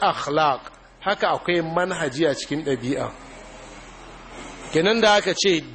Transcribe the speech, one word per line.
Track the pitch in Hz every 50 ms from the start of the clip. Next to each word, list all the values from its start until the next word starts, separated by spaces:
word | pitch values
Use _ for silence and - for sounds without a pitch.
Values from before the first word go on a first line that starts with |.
akhlaq, | 208 190 160 - - 143 143 165 156 147 131 123 - - - - - - - -
haka | - 190 202 196 214 185
akwai | 156 135 - - 175 170
manhaji | 165 165 160 175 180 185 180 170 165 143 123 143 165
a | 151 135
cikin | - - - 143 151 160
ɗabi'a. | 143 135 120 117 123 143 127 123 113 - - - - - - - - - - - - - - - - - - - - - - - - - - - - - - - - -
Kenan | 156 165 196 226 233
da | 220 214 208
aka | 208 - 190 175
ce | - 190 196 175 156 143 127 123